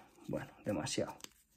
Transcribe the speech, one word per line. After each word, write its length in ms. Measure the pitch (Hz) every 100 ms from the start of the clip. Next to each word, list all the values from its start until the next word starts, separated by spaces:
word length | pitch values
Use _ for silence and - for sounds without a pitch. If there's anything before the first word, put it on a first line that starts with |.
| - - -
bueno, 240 | - - - -
demasiado. 500 | - - - - - - - _